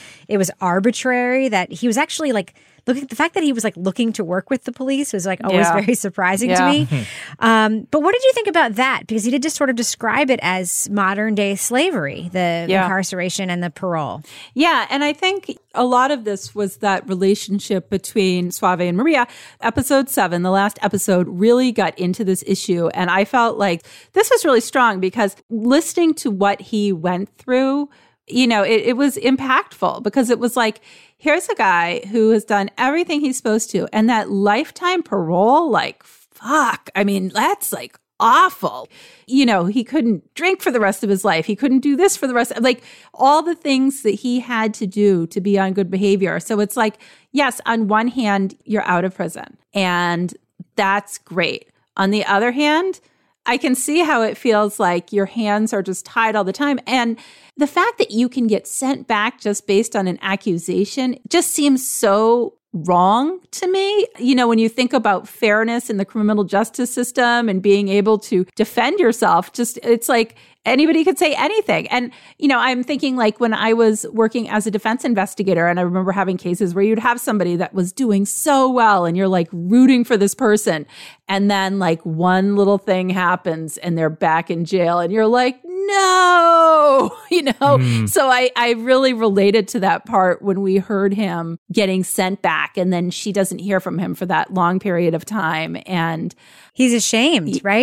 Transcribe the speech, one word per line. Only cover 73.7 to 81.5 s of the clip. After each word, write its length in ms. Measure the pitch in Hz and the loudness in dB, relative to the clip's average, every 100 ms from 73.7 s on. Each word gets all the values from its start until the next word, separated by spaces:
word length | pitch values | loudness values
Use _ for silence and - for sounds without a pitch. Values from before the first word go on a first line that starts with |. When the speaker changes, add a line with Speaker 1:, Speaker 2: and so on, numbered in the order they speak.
Speaker 2:
was 340 | 233 226 214 - | 4 2 2 -4
working 380 | 220 220 240 220 | 0 0 0 -4
as 160 | 214 214 | -4 -2
a 40 | |
defense 320 | 202 - 240 | -4 -2 -2
investigator, 600 | 277 208 196 - 190 170 170 | -2 -2 -2 -2 -2 2 2
and 140 | 175 | 0
I 20 | |
remember 300 | 180 180 185 | -2 -2 -2
having 240 | 190 190 180 | -2 -2 -4
cases 380 | 175 175 190 | -4 -2 -2
where 100 | 175 | 0
you'd 140 | 202 220 | 0 2
have 200 | 240 240 | 0 -2
somebody 380 | - 214 175 175 | -2 -2 -2 -2
that 160 | 180 | -4
was 180 | 190 180 | -4 -4
doing 360 | - 254 196 202 | -2 0 0 0
so 420 | - 311 277 262 | -4 0 2 2
well 360 | 247 226 196 170 | 4 4 4 2
and 100 | 175 | 0
you're, 120 | 190 | 0
like, 200 | 185 170 | 0 -2
rooting 540 | 175 175 240 262 254 | -6 2 6 6 6
for 140 | 233 226 | 2 2
this 160 | 196 | 2
person. 520 | - 254 208 214 160 147 - - - - | 2 2 2 0 -4 -6 -18 -20 -20 -6
And 240 | 196 202 | 0 2